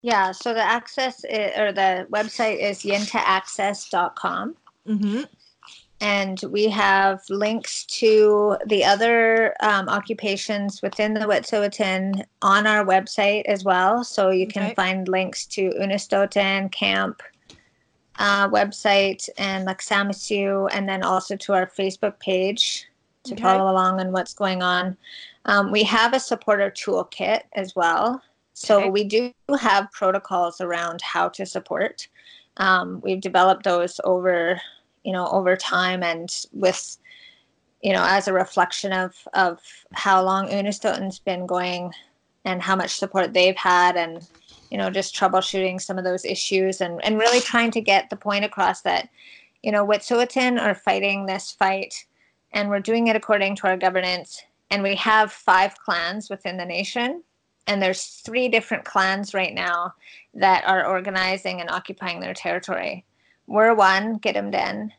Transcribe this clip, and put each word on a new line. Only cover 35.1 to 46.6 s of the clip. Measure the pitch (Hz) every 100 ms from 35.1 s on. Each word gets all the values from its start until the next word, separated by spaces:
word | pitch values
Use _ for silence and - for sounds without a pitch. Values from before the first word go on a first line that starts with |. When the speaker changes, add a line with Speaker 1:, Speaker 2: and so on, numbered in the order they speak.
Speaker 1:
know, | 185 175
over | 190 180
time | 185 - 185 185 185
and | 175 165 170 - -
with, | - 190 180 - - - - - _ _ _ _ _
you | 202
know, | 185 180
as | 196 190
a |
reflection | 185 185 - 180 - 202
of, | 185 185 - -
of | - 180 170 - - _
how | - 202 190
long | 185 190 196
Unistoten's | 202 196 202 220 - 190 185
been | - 180 180
going | 180 180 180 180 170 _ _ _ _ 190
and | 180
how | 180 190
much | 165 -
support | 190 185 180
they've | 185 180 185
had | 190 180 180 175
and, | 165 165 165 _ _ - _
you | 202
know, | 190
just | 190 190
troubleshooting | - 190 190 190 196 185 185
some | - 185
of |
those | 185 180
issues | - 185 - 190